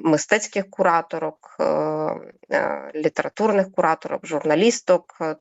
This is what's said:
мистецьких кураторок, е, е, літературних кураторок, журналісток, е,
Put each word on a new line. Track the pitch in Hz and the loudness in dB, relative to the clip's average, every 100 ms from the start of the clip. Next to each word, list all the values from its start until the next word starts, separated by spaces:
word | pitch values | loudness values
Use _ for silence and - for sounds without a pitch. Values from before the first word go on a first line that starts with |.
мистецьких | 160 151 - 214 - 202 190 | 0 0 2 0 0 -6 -8
кураторок, | - 185 165 165 165 156 156 - - | 0 2 2 -2 -6 -8 -10 -20 -4
е, | 156 156 151 156 156 - - - - | -2 0 -2 -2 -4 -6 -12 -20 -4
е, | - - - 69 156 | -2 0 -4 -8 -4
літературних | 156 - - - 214 202 190 | -2 -2 -6 -2 2 2 0
кураторок, | 190 170 160 - 156 - | 0 0 0 -4 -10 -6
журналісток, | 151 151 151 226 233 - 180 - _ | -4 0 4 4 2 2 0 0 _
е, | 160 156 | -8 -2